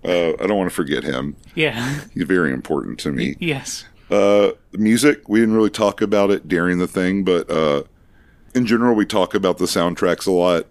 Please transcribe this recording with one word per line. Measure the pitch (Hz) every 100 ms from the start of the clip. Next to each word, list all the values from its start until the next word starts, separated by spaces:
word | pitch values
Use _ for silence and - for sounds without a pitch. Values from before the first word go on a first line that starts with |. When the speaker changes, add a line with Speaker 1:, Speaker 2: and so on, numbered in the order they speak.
| -
Speaker 1:
Uh, | 90 85 78
I | 92
don't | 104
wanna | 90
forget | - 73 69
him. | - 65 71 71 -
Speaker 2:
Yeah. | - 156 113 123 143 -
Speaker 1:
He's | -
very | 127 92 80
important | 65 - 73 50 -
to | 76
me. | 67 -
Speaker 2:
Y-, | -
yes. | 170 135 - - - _ -
Speaker 1:
Uh, | 101 101 101 98 - _
the | 95
music, | 107 117 143 - -
we | 104
didn't | 113 110
really | 107
talk | - 104 98
about | 104 104 101
it | 101 78
during | 87 87 90
the | 90
thing, | - 92 95 92
but, | 87 -
uh, | 78 78 71 69 _ _ _ _ _ - 127
in | 120
general, | 117 123 113
we | 98
talk | 104 90
about | 104 95 87
the | 90
soundtracks | 98 87 85 92 85 -
a |
lot | 90 90 85 -